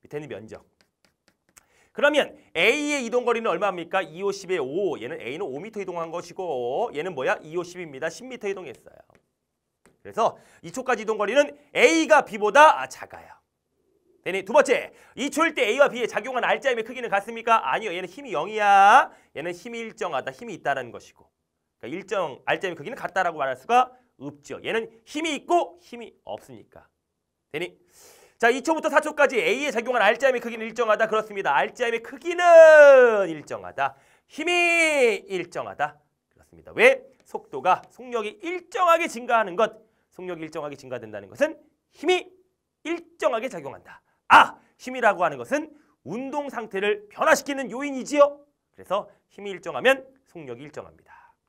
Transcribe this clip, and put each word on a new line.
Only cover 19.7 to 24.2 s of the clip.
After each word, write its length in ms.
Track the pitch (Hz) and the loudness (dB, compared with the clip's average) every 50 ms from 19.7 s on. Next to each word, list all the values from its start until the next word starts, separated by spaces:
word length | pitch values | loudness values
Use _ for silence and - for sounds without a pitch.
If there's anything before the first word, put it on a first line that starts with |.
| 233 233 | -12 -12
일정하다. 500 | 226 220 196 - 202 180 156 131 117 139 131 | -12 -12 -10 -10 -8 -6 -6 -6 -6 -6 -12
힘이 220 | - 240 233 185 | -12 -14 -14 -14
있다라는 360 | 143 _ 151 139 135 123 120 | -8 _ -4 -4 -4 -6 -12
것이고. 380 | 104 95 - - _ _ _ _ _ _ _ _ _ _ _ _ _ _ | -14 -18 -20 -20 _ _ _ _ _ _ _ _ _ _ _ _ _ _
그러니까 180 | - 113 147 | -14 -12 -12
일정, 460 | 185 196 190 214 196 180 151 127 - _ | -12 -10 -8 -6 -6 -6 -6 -8 -10 _
알짜임의 320 | - 147 160 - 185 170 | -4 -4 -2 -2 -8 -10
크기는 200 | 151 143 180 254 | -10 -12 -14 -14
같다라고 420 | - 165 170 - 190 185 175 165 151 | -12 -12 -8 -4 -2 -2 -2 -2 -4
말할 180 | 139 135 127 | -6 -6 -6
수가 360 | 123 - - 233 247 254 254 - _ _ _ _ | -8 -4 0 2 2 2 0 -6 _ _ _ _
없죠. 420 | _ | _